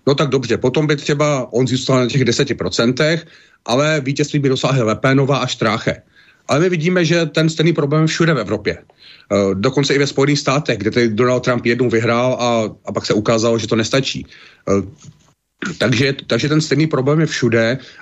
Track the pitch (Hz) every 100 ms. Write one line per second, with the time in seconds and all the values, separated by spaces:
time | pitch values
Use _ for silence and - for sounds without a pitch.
0 | - 143 151 139 117 113 127 143 151 147
1 | - 143 151 139 - 117 127 127 - 131
2 | 120 135 120 117 127 113 90 - 117 127
3 | 156 165 - - _ _ - 120 151 156
4 | 131 143 143 147 135 131 127 135 110 107
5 | 131 135 135 135 127 - 113 110 - -
6 | _ _ _ _ - 143 185 175 165 180
7 | 165 170 165 160 160 - 160 160 143 156
8 | 160 - 165 139 98 101 - 82 - _
9 | - - - 101 98 95 127 147 139 139
10 | 143 - 143 147 - 135 151 110 104 123
11 | 120 107 123 123 127 120 117 117 123 113
12 | 117 117 127 113 120 117 107 - - 107
13 | - 104 107 113 113 117 110 113 107 135
14 | 131 - - - - _ - 98 95 -
15 | - - _ _ _ - - 160 - 117
16 | 135 131 - 117 139 156 156 139 160 143
17 | 131 156 147 - 120 117 113 139 - -